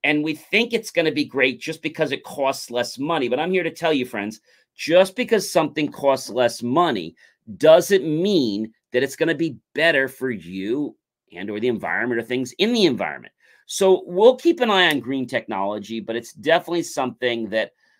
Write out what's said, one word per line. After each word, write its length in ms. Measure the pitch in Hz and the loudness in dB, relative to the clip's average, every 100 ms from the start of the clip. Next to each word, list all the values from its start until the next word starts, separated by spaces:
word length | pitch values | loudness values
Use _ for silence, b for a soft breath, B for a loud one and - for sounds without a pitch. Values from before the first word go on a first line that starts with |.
and 200 | 143 151 | 0 0
we 120 | 151 156 | -2 -6
think 380 | - 208 240 | -2 -2 0
it's 180 | 226 - | -2 -2
gonna 200 | - 160 | -2 0
be 140 | 151 143 | -2 -4
great 340 | 131 131 127 | 0 0 0
just 220 | - 160 | -10 -8
because 300 | - 165 151 | -8 -4 -2
it 120 | 135 | -2
costs 460 | - - 135 139 - | -8 -4 -2 -2 -6
less 300 | 117 120 - | -4 -4 -6
money. 300 | 143 165 123 | -4 -2 0
But 100 | 127 | -2
I'm 120 | 165 | 0
here 120 | 185 | -2
to 80 | 165 | -2
tell 220 | - 165 | -4 -2
you, 120 | 147 120 | 0 -2
friends, 360 | 110 104 107 b b b _ | -6 -6 -10 b b b _
just 400 | - 170 190 - | 2 4 4 0
because 340 | 240 220 185 | 0 0 2
something 420 | 175 151 147 147 | 0 0 -2 -4
costs 380 | - 143 131 - | -2 0 0 -2
less 320 | 110 120 - | 0 0 0
money 540 | 120 143 175 110 80 - b b - 98 | -2 2 2 0 -6 -14 b b -20 2
doesn't 460 | 151 165 170 196 | 8 8 8 2
mean 680 | 165 151 190 190 120 101 110 _ _ | 2 0 2 2 2 -2 -6 _ _
that 100 | 123 | -2
it's 140 | 135 - | -2 -2
gonna 180 | 160 | -2
be 240 | 151 165 - _ | 0 -4 -6 _
better 340 | 139 165 147 135 | 0 2 2 0
for 220 | 127 127 | -4 -6
you 680 | 107 82 95 98 131 147 - _ _ _ | -6 -8 -8 -4 -4 -4 -10 _ _ _
and 180 | 87 101 | -14 -8
or 100 | 107 | -2
the 80 | 120 | -2
environment 540 | 110 87 90 120 117 | -2 -4 -4 -2 -4
or 20 | |
things 300 | 113 127 127 - | -4 -6 -6 -2
in 140 | 214 | 0
the 120 | 240 180 | 2 2
environment. 480 | 110 85 67 55 _ b b b | 2 -4 -8 -18 _ b b b
So 380 | - 190 185 - | 0 4 4 0
we'll 300 | 175 220 254 | 6 6 6
keep 240 | 339 339 | 0 2
an 100 | 240 | 2
eye 200 | 196 180 | 4 4
on 100 | 147 | 2
green 260 | 117 135 127 | -2 -6 -2
technology, 720 | 127 107 101 98 107 101 113 | -4 -4 -4 -2 -4 -6 -10
but 160 | 101 117 | -6 -8
it's 160 | 117 | -8
definitely 520 | - 143 170 180 170 | -8 2 2 2 -6
something 680 | 160 - 131 120 123 117 107 | -4 -4 -6 -2 -4 -2 -2
that 220 | 110 107 _ _ | -2 -2 _ _